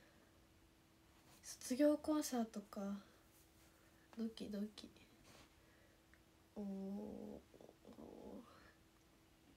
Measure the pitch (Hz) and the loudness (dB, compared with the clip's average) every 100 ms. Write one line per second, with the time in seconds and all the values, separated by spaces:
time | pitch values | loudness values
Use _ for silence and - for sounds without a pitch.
0 | - - - - - - - - - - | -20 -20 -20 -20 -20 -20 -20 -20 -20 -20
1 | - - - - - - - 254 294 302 | -20 -20 -20 -16 -12 -6 0 8 10 10
2 | - 302 294 247 226 214 - 214 196 202 | 6 4 4 2 0 -2 -8 -4 -2 -2
3 | - - - - - - - - - - | -6 -18 -20 -20 -20 -20 -20 -20 -20 -20
4 | - 226 226 - - 208 214 - - - | -12 -4 -4 -2 -4 -2 -2 -4 -14 -14
5 | - - - - - - - - - - | -20 -20 -20 -20 -20 -20 -20 -20 -20 -20
6 | - - - - - - 202 196 196 202 | -20 -20 -20 -20 -12 -4 -2 -2 -2 -2
7 | 214 - 208 - - - - - - - | -4 -4 -6 -8 -12 -16 -18 -18 -16 -12
8 | - - - 208 - - - - - - | -12 -10 -10 -10 -12 -16 -20 -20 -20 -20
9 | - - - - - | -20 -20 -20 -20 -20